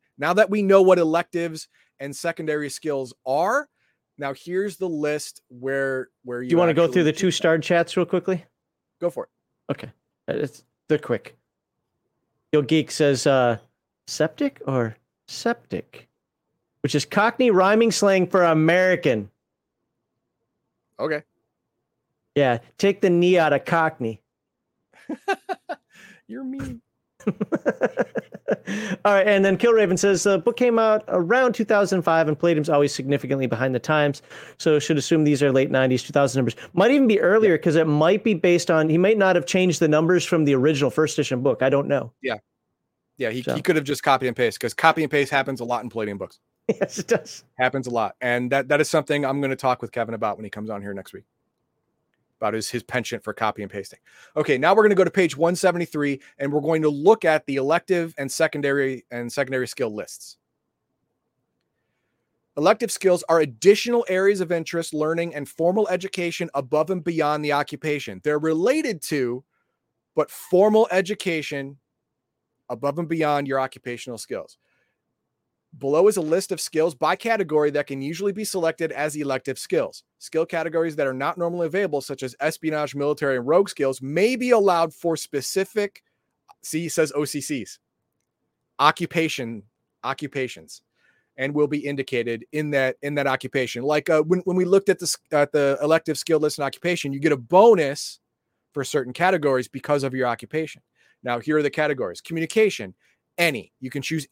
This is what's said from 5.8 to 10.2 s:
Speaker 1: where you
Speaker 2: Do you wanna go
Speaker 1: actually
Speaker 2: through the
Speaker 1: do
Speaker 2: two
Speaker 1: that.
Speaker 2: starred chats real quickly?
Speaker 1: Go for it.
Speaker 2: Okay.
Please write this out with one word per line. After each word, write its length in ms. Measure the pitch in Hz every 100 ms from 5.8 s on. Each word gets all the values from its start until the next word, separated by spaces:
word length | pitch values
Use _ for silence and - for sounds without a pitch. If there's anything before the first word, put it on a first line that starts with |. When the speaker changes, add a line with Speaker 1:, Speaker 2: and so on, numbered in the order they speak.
| 135 131 127 _
Speaker 1:
where 180 | 123 120
you 80 | 127
Speaker 2:
Do 20 |
you 60 | 170
wanna 160 | 175
go 80 | 156
Speaker 1:
actually 80 | 165
Speaker 2:
through 100 | 185
the 80 | 156
Speaker 1:
do 60 | 151
Speaker 2:
two 80 | 185
Speaker 1:
that. 40 |
Speaker 2:
starred 300 | - 170 160
chats 340 | 151 170 170 -
real 80 |
quickly? 400 | 170 185 175 180 - _ _ _ _ _
Speaker 1:
Go 80 | 170
for 160 | 170
it. 480 | - _ _ _ -
Speaker 2:
Okay. 160 | 139 - - _ _